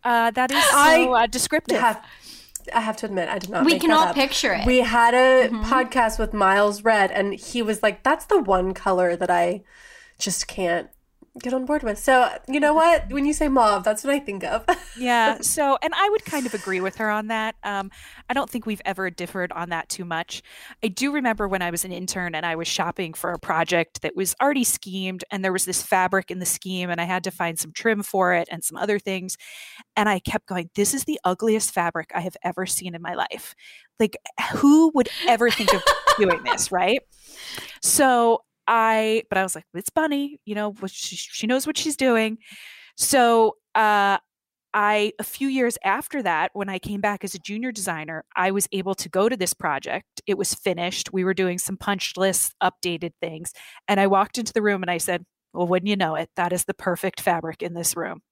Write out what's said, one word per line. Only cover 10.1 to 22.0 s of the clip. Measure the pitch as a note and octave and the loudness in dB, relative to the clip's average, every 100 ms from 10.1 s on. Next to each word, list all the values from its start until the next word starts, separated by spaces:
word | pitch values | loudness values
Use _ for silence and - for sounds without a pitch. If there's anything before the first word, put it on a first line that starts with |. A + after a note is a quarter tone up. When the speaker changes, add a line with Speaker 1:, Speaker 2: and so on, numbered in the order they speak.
| _ | _
Speaker 2:
just | G3+ F3 - | -6 -4 -8
can't | - F3+ E3+ - _ _ _ _ B3 | -4 -2 -2 -4 _ _ _ _ -12
get | B3 | -4
on | C4 B3+ | -4 -2
board | D4+ | -2
with." | A#3 G3+ | -2 -2
So, | - C4 A#3+ - - | 4 6 4 0 -4
you | C#4 | 0
know | D4 | 4
what? | D#4 E4 E4 G3+ | 6 6 4 2
When | C#4 C#4+ | -2 0
you | |
say | D4 D4+ | 2 2
mauve, | C4+ A3 G3+ G3 | 4 4 4 0
that's | G#3+ | -2
what | C#4 | 0
I | C#4 | -2
think | C#4 G3 | -2 -8
of. | F#3 A3+ C#4 | -4 -2 0
<laughs> | F4+ - A#3 | -2 -4 -6
Speaker 1:
Yeah. | B3 A#3+ A3 A3+ | 0 4 4 2
So, | - - C#4+ C4+ | -2 0 2 2
and | D#4+ E4+ | 0 2
I | G4+ | 2
would | G#4+ - | 2 -2
kind | D4 B3 | -4 -4
of | |
agree | G#3 F#3+ F#3+ | -6 -4 -2
with | F#3+ - | -4 -2
her | A3 | -2
on | G#3+ G#3+ | -2 -2
that. | A3+ A3 - | -4 -4 -6
Um, | - G3+ G3 - - - - | -6 -6 -8 -14 -20 -20 -4
I | |
don't | B3+ C4+ | -4 -2
think | B3 A3 | -6 -6
we've | G#3 | -6
ever | - F#3 F#3+ | -6 -4 -4
differed | F3 F3 F#3+ F3+ | -4 -8 -6 -6
on | E3 F3 | -6 -6
that | E3 - | -6 -6
too | - | -10
much. | F3 E3 - - _ - - - | -6 -6 -6 -12 _ -20 -20 -6
I | A3 | -6
do | F3+ C4+ | -2 -2
remember | D4 B3+ G#3+ G3+ | 0 0 0 -2
when | F#3+ | -2
I | F3 | -2
was | E3+ F#3+ | -4 -6
an | |
intern | F3 | -6